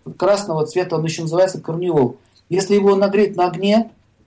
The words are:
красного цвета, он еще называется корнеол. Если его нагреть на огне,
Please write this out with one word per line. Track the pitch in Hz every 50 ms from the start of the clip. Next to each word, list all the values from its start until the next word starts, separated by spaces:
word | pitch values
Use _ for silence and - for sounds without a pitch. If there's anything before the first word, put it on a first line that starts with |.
| - 160 -
красного | - 180 190 202 196 202 - 160 156 151
цвета, | 156 - 180 180 175 170
он | 156 160
еще | 160 156 - 165
называется | 156 160 180 185 190 - -
корнеол. | - - 160 170 180 180 165 147 127 120 - - _ _ _ _ _ -
Если | 170 190 196 196 202
его | 202 196 202 196
нагреть | 190 202 196 196 208 208 - -
на | 175 180
огне, | 180 165 170 196 202 208 226 226 - - _ _ _ _ _ _